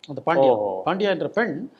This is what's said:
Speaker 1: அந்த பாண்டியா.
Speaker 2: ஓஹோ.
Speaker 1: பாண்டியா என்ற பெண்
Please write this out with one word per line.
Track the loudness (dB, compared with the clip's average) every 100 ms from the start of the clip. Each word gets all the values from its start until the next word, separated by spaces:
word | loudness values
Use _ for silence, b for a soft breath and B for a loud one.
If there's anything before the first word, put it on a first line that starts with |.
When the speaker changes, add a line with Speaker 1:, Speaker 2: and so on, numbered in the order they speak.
| -14
Speaker 1:
அந்த | -8 0
பாண்டியா. | 4 4
Speaker 2:
ஓஹோ. | 4 2 -2 -2
Speaker 1:
பாண்டியா | -2 0
என்ற | -2 -2
பெண் | -2 -2 -4 -10 _